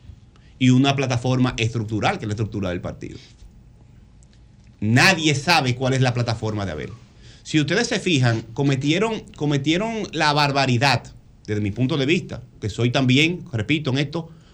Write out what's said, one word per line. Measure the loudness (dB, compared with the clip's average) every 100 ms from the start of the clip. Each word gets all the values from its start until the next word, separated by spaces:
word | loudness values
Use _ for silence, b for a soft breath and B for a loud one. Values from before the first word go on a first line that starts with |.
| -20 -20 -20 -20 b b
y | 4
una | 6 4
plataforma | 2 0 0 0 0 0 0
estructural, | -2 -2 -4 -2 -2 -2
que | -6
es |
la |
estructura | -6 -6 -4 -4
del | -4
partido. | -8 -10 -14 -16 -20 -20 -20 -20 -20 -20 -20 -20 -20 -20 -20 -20 -20 -20 -20 -6
Nadie | 2 4 4 4 2
sabe | 2 2 2 2
cuál | 0 0
es | 2
la | 2
plataforma | 0 -2 -2 -4 -4 -4
de |
Abel. | -6 -10 -14 -20 -20 B B
Si | -4 -2
ustedes | 0 0 -2
se | -2
fijan, | 0 2 2 0 -4
cometieron, | -2 0 0 0 0 0 -4 -10 -6
cometieron | -2 0 0 0 -2 -6 -6
la | 0 2
barbaridad, | 2 2 2 2 2 2 2 -2 -20 -20 -14 -6
desde | -4
mi | -2
punto | -2 -2 0
de | 0
vista, | 0 -2 -14 -16 -10
que | -6
soy | -2 0
también, | 2 4 4 4 0 -6
repito, | -4 -2 -2 0
en | -2
esto, | -2 -6 -10 B B